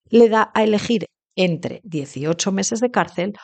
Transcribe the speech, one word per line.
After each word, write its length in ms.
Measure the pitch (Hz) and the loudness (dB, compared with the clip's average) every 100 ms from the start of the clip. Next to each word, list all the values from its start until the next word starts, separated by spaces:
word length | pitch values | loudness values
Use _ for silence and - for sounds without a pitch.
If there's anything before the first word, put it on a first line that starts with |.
| _ | _
le 240 | 233 233 | 6 6
da 220 | 220 214 | 4 0
a 100 | - | 0
elegir 440 | 214 208 - 226 - _ _ - | 0 0 0 -2 -4 _ _ -2
entre 420 | 185 160 - - | 0 0 -6 -10
dieciocho 680 | 196 156 139 135 147 170 202 | -10 -8 -8 -8 -8 -6 -4
meses 280 | 196 196 226 | -2 -2 -2
de 100 | 247 | -2
cárcel 440 | 220 170 - 185 202 | -2 -2 -4 -6 -6